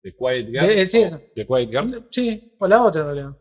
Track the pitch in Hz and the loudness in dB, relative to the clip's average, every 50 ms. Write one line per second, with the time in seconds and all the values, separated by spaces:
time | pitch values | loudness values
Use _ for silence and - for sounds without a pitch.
0 | _ 95 - _ 123 127 127 123 113 107 117 135 165 190 220 202 190 185 202 233 | _ -18 -10 _ -2 -2 -2 -2 -4 -6 -2 2 2 4 4 2 2 4 4 2
1 | 214 175 165 147 - _ _ 113 104 104 131 127 123 110 113 135 208 247 254 233 | 2 2 -2 -10 -16 _ _ -12 -4 0 0 0 0 0 -2 -2 -2 -2 -6 -8
2 | - _ - 247 247 233 220 208 - _ _ _ 202 185 202 240 247 214 160 160 | -14 _ -6 -4 -4 -4 -4 -8 -12 _ _ _ 2 4 4 4 4 2 0 0
3 | 151 147 143 143 139 139 139 _ | -4 -4 -6 -8 -10 -12 -16 _